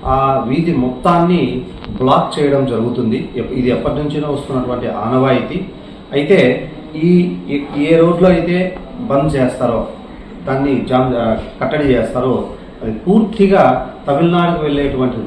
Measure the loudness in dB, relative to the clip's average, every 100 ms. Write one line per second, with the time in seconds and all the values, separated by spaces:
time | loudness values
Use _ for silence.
0 | 0 0 2 0 0 0 2 0 0 0
1 | 2 4 4 4 2 -2 -8 -12 -12 -2
2 | 2 2 2 0 2 2 0 0 -2 0
3 | -2 -2 -4 -6 -4 -2 0 0 -2 -2
4 | -2 -2 -2 -4 -4 -4 -2 -4 -4 -4
5 | -2 0 2 2 0 -6 -8 -12 -18 -18
6 | -4 -2 4 4 4 0 -6 -12 -12 -2
7 | 4 4 4 -4 -4 -6 -4 -4 2 4
8 | 4 4 4 4 2 0 -2 -6 -14 -10
9 | -2 0 2 0 0 0 -2 -2 -4 -10
10 | -16 -16 -16 -10 -4 0 0 0 0 2
11 | 2 0 0 -2 -4 -6 -4 0 2 2
12 | 0 -2 0 -2 -4 -12 -16 -10 -8 -6
13 | 2 4 2 2 4 6 4 2 -4 -8
14 | -2 2 4 4 2 0 0 0 0 0
15 | -2 -2